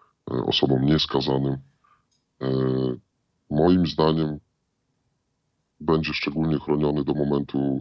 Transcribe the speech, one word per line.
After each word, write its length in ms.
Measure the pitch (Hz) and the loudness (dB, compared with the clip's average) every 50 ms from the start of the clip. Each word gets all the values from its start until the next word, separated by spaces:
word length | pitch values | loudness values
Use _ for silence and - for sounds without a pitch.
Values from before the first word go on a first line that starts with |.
| _ _ _ _ _ - | _ _ _ _ _ -6
e, 20 | 62 | -6
osobom 520 | 62 - - - - - 69 67 64 65 | -4 -2 -2 0 2 2 2 2 2 2
nieskazanym. 720 | 71 78 78 - - - 69 67 73 67 67 67 69 69 67 - _ _ _ _ _ _ _ _ _ _ _ _ _ _ _ | 2 2 2 2 0 -2 -2 0 0 0 0 0 -2 -2 -4 -8 _ _ _ _ _ _ _ _ _ _ _ _ _ _ _
E, 60 | 65 65 65 65 65 65 64 65 65 64 62 62 - _ _ _ _ _ _ _ _ _ | -4 -2 -2 0 0 0 0 0 -2 -2 -4 -6 -10 _ _ _ _ _ _ _ _ _
moim 380 | 73 73 78 90 90 92 87 76 | 0 2 4 6 6 4 4 2
zdaniem 520 | 76 78 78 78 80 80 80 76 76 73 - _ _ _ _ _ _ _ _ _ _ _ _ _ _ _ _ _ _ _ _ _ _ _ _ _ _ _ | 0 2 2 2 2 2 0 -2 -4 -6 -12 _ _ _ _ _ _ _ _ _ _ _ _ _ _ _ _ _ _ _ _ _ _ _ _ _ _ _
będzie 340 | 78 76 80 78 78 78 76 | -2 0 0 0 0 -2 -4
szczególnie 460 | - - 76 71 78 78 80 76 69 | -4 -6 -4 -2 -2 0 0 0 -2
chroniony 440 | - - 73 76 76 73 73 73 69 | -2 -2 -2 0 0 0 0 -2 -2
do 100 | 69 73 | -2 -2
momentu 680 | 73 73 71 71 71 69 - - 69 69 69 67 67 | -2 0 0 0 -2 -2 -2 -2 -2 -2 -2 -2 -2